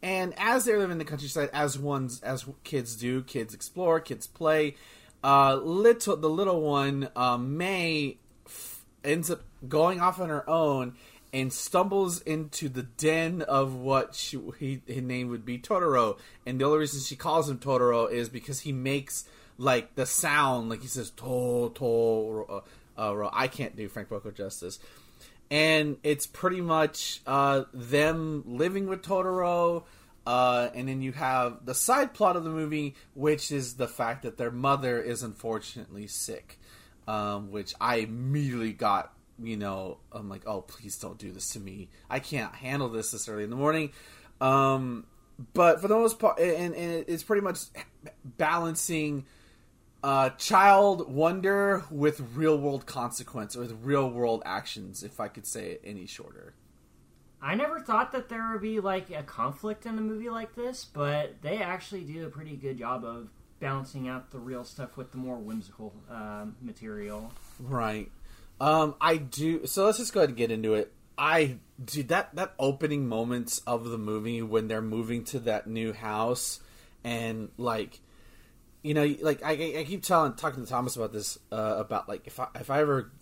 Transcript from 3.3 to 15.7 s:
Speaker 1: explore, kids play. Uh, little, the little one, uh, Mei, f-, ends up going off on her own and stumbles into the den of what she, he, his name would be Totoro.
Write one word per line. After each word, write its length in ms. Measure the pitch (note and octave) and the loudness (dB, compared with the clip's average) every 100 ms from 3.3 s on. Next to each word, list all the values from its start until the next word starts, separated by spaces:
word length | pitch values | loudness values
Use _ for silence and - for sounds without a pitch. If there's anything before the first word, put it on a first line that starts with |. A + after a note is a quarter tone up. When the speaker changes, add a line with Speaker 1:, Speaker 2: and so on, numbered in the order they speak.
| B2 A2 | -6 -6
Speaker 1:
explore, 460 | G#2+ - F3+ F3 D#3+ | -10 -10 0 2 2
kids 260 | - A#2 - | 0 -10 -12
play. 500 | - D#3+ D#3 D3+ C#3+ - - - _ | -2 2 4 2 -4 -18 -20 -20 _
Uh, 340 | C#3 C#3 C#3 C3+ | 6 8 8 4
little, 600 | D#3+ F3+ A3+ A#3 G3+ D#3 | 2 6 8 8 4 2
the 140 | D#3 | 2
little 320 | E3 G3 E3+ | 2 2 2
one, 480 | D3+ C#3+ C#3 C#3 C3+ | 2 2 2 0 -2
uh, 240 | - B2 B2 | 2 2 2
Mei, 840 | B2+ D3+ F#3 F#3+ E3 D#3 C#3 - _ _ - | 0 -2 0 0 0 0 -2 -6 _ _ -20
f-, 400 | - - - - _ | -16 -14 -16 -20 _
ends 260 | C#3+ D#3+ E3 | 0 0 0
up 120 | E3+ - - B2+ | -4 -8 -16 0
going 320 | D3+ E3+ F3+ | 4 4 4
off 220 | F3+ F#3 | 2 2
on 80 | E3+ | -2
her 200 | D3+ - | -2 0
own 460 | E3 D3+ C3+ B2 - - - _ | 2 4 2 -2 -8 -20 -20 _
and 180 | C3 C3 | -4 -2
stumbles 720 | - - F3+ F#3+ G3 F#3 F3 | -4 2 2 4 2 0 -2
into 480 | - D#3 D3+ - D3+ | -4 -4 -4 -6 -6
the 140 | B2+ | -6
den 580 | B2 - D#3 D#3+ E3 F3 | -8 0 2 2 2 -2
of 340 | - C#3 C3+ B2+ | 0 2 2 0
what 400 | C3 C3+ - - | 2 2 2 -6
she, 240 | - C3 - - | -8 -8 -10 -8
he, 240 | C3+ C3+ - | -6 -6 -8
his 180 | B2+ | -8
name 240 | B2+ B2+ B2 | -4 -4 -4
would 160 | A#2 | -6
be 160 | A2 B2 | -6 -6
Totoro. 580 | - | -2